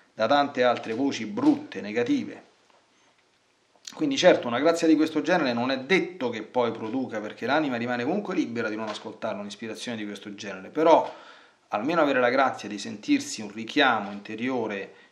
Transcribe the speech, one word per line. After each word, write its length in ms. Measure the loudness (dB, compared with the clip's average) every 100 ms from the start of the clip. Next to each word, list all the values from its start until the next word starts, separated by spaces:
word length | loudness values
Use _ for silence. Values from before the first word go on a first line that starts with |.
| _
da 140 | -2 2
tante 380 | 4 2 2
altre 300 | 2 2 -2
voci 340 | -2 -2 -2 -6
brutte, 540 | 2 2 2 -2 -10
negative. 720 | -4 -2 0 0 -2 -12 -18 _ _ _ _ _ _ _ _ _ _ _ _ _ -18
Quindi 240 | -4 -2 6
certo, 300 | 6 6 2
una 120 | 2
grazia 280 | 2 4 6
di 80 | 6
questo 260 | 4 0
genere 320 | 2 2 2
non 180 | 0 -2
è 80 | -2
detto 500 | 0 0 0 -4 -6
che 120 | -6
poi 300 | -4 -2 -2
produca, 500 | -2 -6 -6 -6 -6
perché 240 | -8 -8 -2
l'anima 320 | 0 0 -4
rimane 260 | -4 -2
comunque 320 | -2 -4 -2 -4
libera 320 | -2 -4 -4
di 80 | -4
non 140 | -6
ascoltare 480 | -8 -12 -8 -6 -6
un'ispirazione 600 | -10 -12 -12 -10 -8 -8
di 80 | -8
questo 300 | -10 -12 -12
genere, 340 | -12 -12 -6
però 440 | 2 6 6 6 -8 -20 -20 -20 _ _
almeno 320 | -4 0 2
avere 180 | 2 4
la 100 | 4
grazia 380 | 4 2 0 -8
di 100 | -8
sentirsi 640 | -10 -8 0 0 0 -10
un 120 | -10
richiamo 580 | -10 -4 2 2 2 -2
interiore, 840 | -10 -12 -8 -4 -4 -4 -6 -10 -16 -20